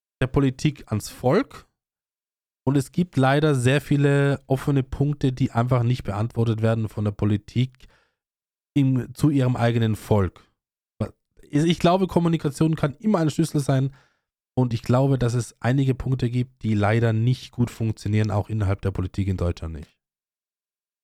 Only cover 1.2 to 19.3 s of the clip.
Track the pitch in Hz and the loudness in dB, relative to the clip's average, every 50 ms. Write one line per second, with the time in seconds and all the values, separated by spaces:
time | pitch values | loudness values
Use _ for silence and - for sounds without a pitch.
1.2 | - 123 139 202 277 - - - - _ _ _ _ _ _ _ _ _ _ _ | -2 0 2 2 0 -2 -6 -20 -20 _ _ _ _ _ _ _ _ _ _ _
2.2 | _ _ _ _ _ _ _ _ - - 139 143 131 - - - 180 175 - - | _ _ _ _ _ _ _ _ -2 0 0 0 0 -2 -2 -2 -2 -2 0 2
3.2 | 131 131 135 147 151 156 147 131 117 123 131 147 - - 147 143 139 143 139 139 | 2 4 4 2 2 2 2 2 2 2 2 2 2 0 0 2 2 4 4 4
4.2 | 139 139 139 - _ - 139 131 - - 143 139 131 - - - 139 147 147 - | 2 2 0 -2 _ -2 -4 -2 0 0 0 0 0 -2 -2 -2 -2 -2 0 0
5.2 | - 135 127 127 131 110 - 120 117 123 131 123 117 117 127 123 - - 95 104 | -2 -2 0 0 -2 -2 0 0 0 2 2 2 2 2 0 -2 -4 -6 -6 -4
6.2 | 110 117 - - 117 117 110 107 110 113 113 113 110 107 - - 104 104 101 - | -4 -4 -2 -2 0 0 0 0 0 0 0 0 -2 -4 -4 -4 -4 -4 -2 -2
7.2 | - 107 104 101 - - - 120 127 127 - _ - - _ _ _ _ _ _ | 0 0 0 0 -2 -4 -2 -2 -2 -2 -4 _ -20 -20 _ _ _ _ _ _
8.2 | _ _ _ _ _ _ _ _ _ _ - 143 139 135 135 127 117 - 120 - | _ _ _ _ _ _ _ _ _ _ 0 0 2 2 2 0 -2 -4 -4 0
9.2 | - 147 143 139 127 127 127 - 117 120 117 120 117 110 107 - - - 110 104 | 2 2 2 2 2 0 0 0 0 0 2 2 0 0 -2 -2 -2 0 0 2
10.2 | 98 87 - - - _ _ _ _ _ _ _ _ _ _ - 107 - - _ | 0 0 -4 -8 -20 _ _ _ _ _ _ _ _ _ _ -10 -10 -10 -10 _
11.2 | _ _ _ - - - - 143 156 165 180 - - 175 175 190 190 180 - 175 | _ _ _ -20 -10 -4 0 0 2 2 2 2 4 2 4 2 0 -2 -2 -2
12.2 | 170 170 165 160 - 160 135 - 160 160 160 - - 143 131 - - 214 214 175 | -2 0 0 -2 -2 -4 -2 0 0 0 0 0 -2 -4 -4 -4 -2 0 0 2
13.2 | 165 151 131 - 165 151 - 151 139 - 139 131 135 139 - - _ _ _ _ | 0 0 0 0 -2 -2 -2 -2 0 0 0 0 0 -2 -6 -10 _ _ _ _
14.2 | _ _ _ _ _ _ _ - 127 123 120 113 - - 120 123 135 139 139 127 | _ _ _ _ _ _ _ -2 -2 0 -2 -4 -2 0 2 2 2 2 2 0
15.2 | 123 120 113 123 113 - - _ - 120 127 139 135 135 127 127 - 135 131 123 | 0 0 -2 -2 -4 -6 -8 _ -2 0 2 2 2 0 0 -2 -2 -4 -4 -2
16.2 | - 120 120 123 123 - _ _ - 110 110 104 104 101 107 117 117 117 113 110 | -2 -2 -2 -2 -4 -4 _ _ -4 -2 0 2 2 2 2 2 2 2 2 2
17.2 | 113 120 127 - - - - - 120 117 - - 117 113 107 - - 107 104 107 | 2 0 0 0 -4 -8 -4 -2 -2 -2 -2 -4 -4 -4 -4 -4 -4 -2 0 0
18.2 | 107 107 101 104 98 - 110 110 104 95 98 - - 98 95 - 98 90 - - | 0 0 0 -2 -2 -2 -4 -2 0 0 -2 -2 -2 -4 -4 -4 -4 -4 -4 -4
19.2 | 98 95 | -2 -2